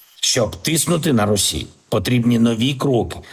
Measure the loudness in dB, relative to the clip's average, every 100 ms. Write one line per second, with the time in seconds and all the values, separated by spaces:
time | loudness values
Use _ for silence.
0 | _ -6 -2 0 0 -4 -4 -2 0 0
1 | 2 2 2 0 0 -4 -8 -14 _ -4
2 | 0 0 2 4 2 2 -2 -2 0 0
3 | -2 -8 -16